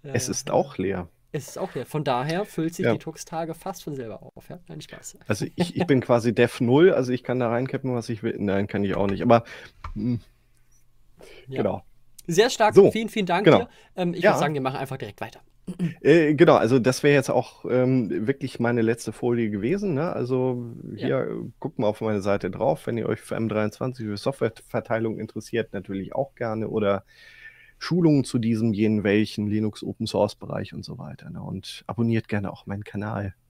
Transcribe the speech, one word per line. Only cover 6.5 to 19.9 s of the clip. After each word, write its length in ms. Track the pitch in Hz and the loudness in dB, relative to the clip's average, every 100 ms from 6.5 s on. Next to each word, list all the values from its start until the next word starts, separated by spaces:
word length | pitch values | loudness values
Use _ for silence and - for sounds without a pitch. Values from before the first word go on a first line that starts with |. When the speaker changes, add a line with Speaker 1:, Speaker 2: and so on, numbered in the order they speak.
| - | 2
Speaker 2:
null, 300 | 120 131 185 | 4 6 6
also 200 | - 127 | 4 0
ich 100 | 127 | -4
kann 160 | - 127 | -2 -2
da 80 | 120 | 0
reinkippen, 440 | 120 131 131 131 | 0 -2 -4 -4
was 140 | 123 113 | -4 -4
ich 140 | 110 | -6
will. 140 | 113 - | -6 -2
Nein, 280 | 98 98 101 | 0 0 0
kann 160 | 101 | -2
ich 100 | 101 | -2
auch 140 | 95 101 | 0 -2
nicht, 140 | 98 | 0
aber, 200 | 120 117 - - - - - | 6 6 4 -18 -20 -16 -12
hm, 260 | 104 117 120 - _ _ _ _ _ _ _ _ _ - - - | -6 -4 -4 -8 _ _ _ _ _ _ _ _ _ -20 -20 -10
Speaker 1:
Ja. 140 | 131 | -4
Speaker 2:
genau. 200 | 101 98 - - - - - | -2 -4 -12 -20 -20 -16 -2
Speaker 1:
Sehr 220 | 170 240 | 2 2
stark, 240 | - 214 | 4 6
Speaker 2:
So, 180 | 196 180 | 8 8
Speaker 1:
vielen, 160 | 220 226 | 4 -4
vielen 180 | 220 185 | -2 0
Dank 180 | 175 | 4
Speaker 2:
genau. 160 | 196 110 | 6 6
Speaker 1:
dir. 40 | - - _ - | 4 -12 _ -4
Ähm, 180 | 175 | -4
ich 80 | 170 | 2
Speaker 2:
Ja. 100 | 196 | 4
Speaker 1:
würd 60 | - | 4
sagen, 160 | 147 | 0
wir 60 | 147 | -2
machen 160 | 131 135 | -4 -4
einfach 200 | 135 135 | -8 -8
direkt 240 | 107 - | -10 -10
weiter. 200 | 110 - _ _ - - 170 - | -12 -12 _ _ -14 -6 -6 0
Speaker 2:
Äh, 340 | 135 165 151 | 6 6 6
genau, 220 | 143 165 120 | 6 8 8
also 220 | 107 131 | 6 4
das 240 | 120 127 | 4 4
wäre 120 | 147 | 4
jetzt 140 | 143 - | 4 4
auch, 380 | 127 - - - | 0 -2 -12 -2
ähm, 580 | 127 127 131 110 87 107 | 2 4 2 0 -2 -2
wirklich 320 | 135 131 - | -4 -6 -2
meine 220 | 120 120 | 0 2
letzte 320 | 113 117 - | 0 0 -6
Folie 380 | - 120 120 113 | -4 -2 0 -2
gewesen, 420 | 104 113 196 202 | -2 -2 -2 -2